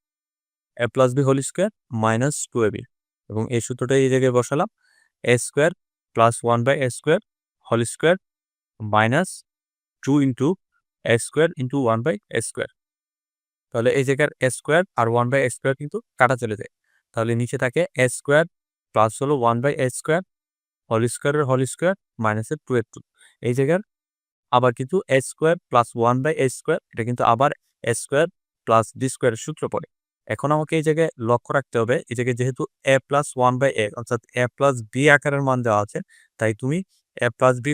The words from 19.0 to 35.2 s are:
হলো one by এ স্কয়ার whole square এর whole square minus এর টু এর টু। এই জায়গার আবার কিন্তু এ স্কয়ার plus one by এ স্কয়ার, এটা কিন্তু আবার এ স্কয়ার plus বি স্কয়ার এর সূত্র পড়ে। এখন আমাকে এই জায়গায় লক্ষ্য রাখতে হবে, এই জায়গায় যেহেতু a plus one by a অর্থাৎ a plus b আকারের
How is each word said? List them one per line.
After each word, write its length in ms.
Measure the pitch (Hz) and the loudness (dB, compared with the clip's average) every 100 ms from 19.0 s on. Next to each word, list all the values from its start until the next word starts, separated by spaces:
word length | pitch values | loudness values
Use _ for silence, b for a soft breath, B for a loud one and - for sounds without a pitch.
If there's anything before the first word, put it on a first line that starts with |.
| 110 - | 0 0
হলো 120 | 139 147 117 | -2 0 2
one 100 | 117 | 0
by 100 | 139 - 131 | -2 -2 -2
এ 20 | - | -4
স্কয়ার 240 | - 160 185 _ _ _ _ _ - | -2 -2 -4 _ _ _ _ _ -4
whole 160 | 110 120 - | -2 0 -2
square 200 | 143 151 | -2 0
এর 60 | 139 | 0
whole 160 | 131 131 | 0 -2
square 220 | - 170 196 _ - 110 | -2 -2 -2 _ -4 -2
minus 220 | 107 110 | -2 -4
এর 60 | 156 - | -10 -2
টু 60 | 127 | -2
এর 60 | 110 | -2
টু। 60 | - - b b b 120 | -10 -20 b b b -4
এই 60 | 123 | 0
জায়গার 240 | 135 180 - _ _ _ _ _ _ 123 | 0 -2 -4 _ _ _ _ _ _ 2
আবার 140 | 127 117 | 2 0
কিন্তু 180 | 131 185 - 131 | -4 -4 0 0
এ 20 | - | 0
স্কয়ার 260 | - 160 175 - | -2 0 0 0
plus 180 | 123 120 120 117 | 0 0 0 0
one 100 | 127 | 2
by 100 | 143 160 | -2 -2
এ 40 | 131 - | -2 -2
স্কয়ার, 220 | - 160 - | -4 -6 -6
এটা 120 | - 113 | -8 -4
কিন্তু 140 | 123 120 | 0 2
আবার 180 | 117 143 - _ _ 117 | 2 0 -2 _ _ -6
এ 20 | 117 | -6
স্কয়ার 260 | - 139 170 - _ _ - | -2 -2 -2 -4 _ _ 2
plus 200 | 113 110 110 | 2 2 -4
বি 80 | 131 - | -8 -2
স্কয়ার 180 | 131 113 | -2 -2
এর 40 | - | -8
সূত্র 180 | 156 127 107 | -10 -6 -6
পড়ে। 120 | - _ _ _ - | -8 _ _ _ -10
এখন 160 | 110 143 151 | -6 -2 -2
আমাকে 180 | 156 160 | -2 -2
এই 40 | 156 | 0
জায়গায় 220 | 156 160 - 113 | 0 -2 -2 -2
লক্ষ্য 220 | 120 - 143 | 0 0 -4
রাখতে 180 | - 120 | -2 -2
হবে, 140 | 113 127 - | 0 -2 -2
এই 40 | 120 | -4
জায়গায় 200 | 123 120 | -4 -2
যেহেতু 240 | 123 127 156 _ - | -4 -4 -8 _ 0
a 20 | 135 - | 0 0
plus 200 | 143 147 - 123 | -2 -2 0 0
one 100 | 127 | 2
by 100 | 135 - | 0 0
a 20 | 107 120 | -4 -6
অর্থাৎ 220 | 113 120 - - | -6 -6 -4 -4
a 20 | 123 - | -4 0
plus 200 | 139 127 110 | 0 0 -6
b 20 | 127 147 | 0 4
আকারের 260 | 143 | 4